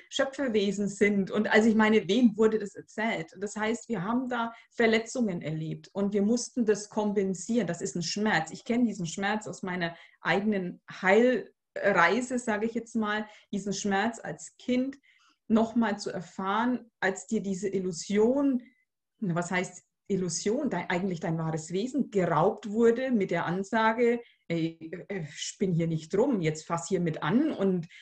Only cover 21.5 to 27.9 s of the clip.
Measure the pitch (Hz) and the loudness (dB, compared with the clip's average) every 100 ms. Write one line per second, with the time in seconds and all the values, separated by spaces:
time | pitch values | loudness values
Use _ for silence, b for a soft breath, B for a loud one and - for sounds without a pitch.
21.5 | 160 - 175 247 285 - 196 170 156 185 | -4 -4 -4 -2 -2 -2 0 2 4 2
22.5 | 220 214 214 233 233 262 233 190 170 160 | 2 -4 4 4 4 2 0 2 0 0
23.5 | 180 196 226 220 226 240 233 B B _ | -2 -2 2 2 4 2 2 B B _
24.5 | 170 160 165 160 180 - 202 147 - - | -2 -2 -4 -12 -12 -8 -8 -8 -8 -10
25.5 | - 190 165 165 160 - 196 277 220 160 | -2 0 2 0 -2 -2 0 2 2 0
26.5 | 156 - 135 - 185 170 156 151 226 311 | -2 -4 -6 -2 0 0 -2 0 2 2
27.5 | - 196 185 160 | 0 0 0 -4